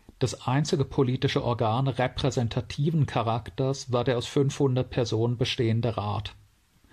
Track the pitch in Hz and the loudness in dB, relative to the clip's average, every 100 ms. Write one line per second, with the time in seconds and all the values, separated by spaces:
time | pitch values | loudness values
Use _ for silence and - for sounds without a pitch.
0 | - - 117 - - 135 156 151 135 - | -20 -4 -4 -2 0 0 2 0 0 0
1 | 123 127 135 143 120 117 110 117 135 131 | 2 2 0 0 0 0 0 2 0 0
2 | 123 - 139 127 117 123 - - 151 156 | -2 0 -2 0 -2 -2 -6 -2 0 2
3 | 131 131 113 117 - - 135 135 - 120 | 2 0 0 -2 -4 -4 -2 -2 -2 0
4 | 127 120 - 147 139 - 139 127 123 - | 2 0 0 2 2 2 2 2 0 -2
5 | 113 110 120 120 123 - 113 113 120 107 | -2 0 0 0 -2 2 2 2 0 -2
6 | 104 104 - - - _ _ _ _ | -2 -4 -6 -14 -20 _ _ _ _